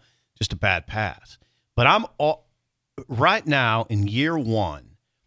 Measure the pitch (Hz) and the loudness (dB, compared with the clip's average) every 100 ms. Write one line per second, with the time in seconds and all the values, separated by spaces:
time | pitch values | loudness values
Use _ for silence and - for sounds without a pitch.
0 | _ _ _ _ 110 92 101 87 - 101 | _ _ _ _ -8 -2 -2 -2 -4 -6
1 | 101 - - - _ _ _ - 127 202 | -6 -8 -18 -20 _ _ _ 2 4 4
2 | 226 - 151 - _ _ _ _ _ - | 0 -2 -2 -2 _ _ _ _ _ -18
3 | 135 117 160 214 151 143 120 113 113 107 | -8 0 2 2 0 0 2 0 0 -2
4 | 101 113 151 165 113 110 92 71 58 - | 0 0 0 0 0 0 -2 -6 -16 -20
5 | _ _ | _ _